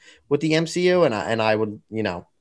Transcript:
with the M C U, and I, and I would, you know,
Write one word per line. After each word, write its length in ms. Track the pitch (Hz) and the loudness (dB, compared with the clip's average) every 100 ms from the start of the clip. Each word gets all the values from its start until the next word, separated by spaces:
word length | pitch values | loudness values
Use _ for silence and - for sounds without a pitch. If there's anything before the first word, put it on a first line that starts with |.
| _ - - | _ -18 -4
with 120 | 143 | -2
the 140 | 160 | 2
M 120 | 156 160 | 0 0
C 220 | 175 180 | 0 2
U, 160 | 180 | 4
and 100 | 160 | 2
I, 160 | 107 87 | 2 -2
and 100 | 113 | 0
I 140 | 110 | 2
would, 260 | 107 110 107 - | 0 -2 -6 -10
you 140 | 110 | -6
know, 240 | 104 87 - _ | -4 -4 -10 _